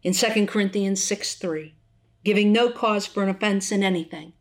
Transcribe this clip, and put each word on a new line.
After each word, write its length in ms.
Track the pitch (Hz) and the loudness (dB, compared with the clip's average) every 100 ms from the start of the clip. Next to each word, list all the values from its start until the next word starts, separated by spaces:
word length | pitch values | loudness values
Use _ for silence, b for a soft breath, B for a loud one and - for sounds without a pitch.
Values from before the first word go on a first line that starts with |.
In 100 | 180 | -2
Second 360 | 185 226 220 202 | 0 0 2 0
Corinthians 520 | 220 196 196 196 196 | 0 0 0 -2 -2
six 340 | - 202 - - | -2 -4 -6 -8
three, 400 | 185 156 156 _ _ _ _ _ 190 | -6 -6 -8 _ _ _ _ _ 0
giving 260 | 202 208 | 2 4
no 180 | 214 240 | 6 4
cause 360 | 240 226 208 202 | 2 0 0 -2
for 180 | - | -2
an 60 | 196 | -2
offense 420 | 190 214 196 190 | 0 0 0 0
in 100 | 208 | 0
anything 520 | 196 180 165 170 165 - | 0 0 -4 -12 -16 -20